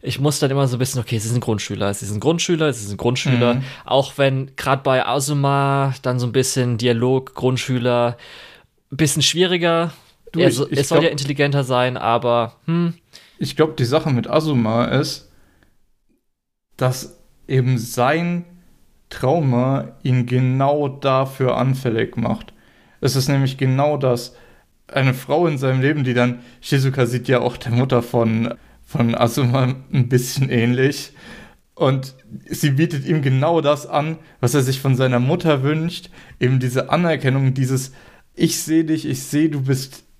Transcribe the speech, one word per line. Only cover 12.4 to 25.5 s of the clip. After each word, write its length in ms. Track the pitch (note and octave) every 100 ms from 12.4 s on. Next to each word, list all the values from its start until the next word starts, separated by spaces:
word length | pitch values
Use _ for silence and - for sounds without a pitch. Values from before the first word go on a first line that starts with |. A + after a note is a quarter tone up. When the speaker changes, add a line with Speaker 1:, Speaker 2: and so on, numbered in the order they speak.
| A2+ -
Speaker 1:
hm. 300 | - E3 E3+ E3+ _ - - _
Speaker 2:
ich 160 | D3
glaub, 220 | - D#3 D#3
die 80 |
Sache 260 | A#2+ D3 D#3
mit 160 | B2 -
Azuma 580 | D#3 D#3 C3+ A2 A2+ A#2+
ist, 440 | B2+ D3 - - _ _ _ _ _ _ _ _ _ _ _ _ _ _ -
dass 400 | B2+ B2+ - - _ _ -
eben 320 | C3 B2+ B2+
sein 680 | A2 - B2 D#3 F3 F3 F3 - - _ _ _ _
Trauma 840 | - B2+ E3 C#3 A#2+ B2+ C3+ C#3 -
ihn 240 | - B2+ A#2+
genau 640 | B2+ B2+ C3 C3+ D3 C#3+
dafür 680 | C3+ C#3+ C3 C3+ - B2+ A2+
anfällig 600 | B2+ C3+ B2+ A2+ A2+ -
macht. 360 | A#2 G#3 - - _ _ _ _
Es 160 | C#3 B2+
ist 120 | C3+
nämlich 280 | C#3 C3+ C3+
genau 380 | C3 C3 D3 D3
das. 380 | C3+ A#2+ A#2+ - - - _ _ _
Eine 280 | C#3 C3+
Frau 320 | C3 - D3
in 120 | E3+